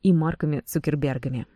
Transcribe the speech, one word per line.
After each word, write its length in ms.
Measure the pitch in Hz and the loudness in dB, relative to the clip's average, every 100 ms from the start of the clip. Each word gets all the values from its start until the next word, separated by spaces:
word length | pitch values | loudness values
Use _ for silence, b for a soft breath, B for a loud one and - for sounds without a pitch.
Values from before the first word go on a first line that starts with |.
и 100 | 196 | 4
Марками 500 | 165 156 - 151 147 - | 4 2 0 -2 -2 -4
Цукербергами. 840 | 156 151 143 143 131 135 123 - | -2 -2 0 -2 -4 -4 -6 -8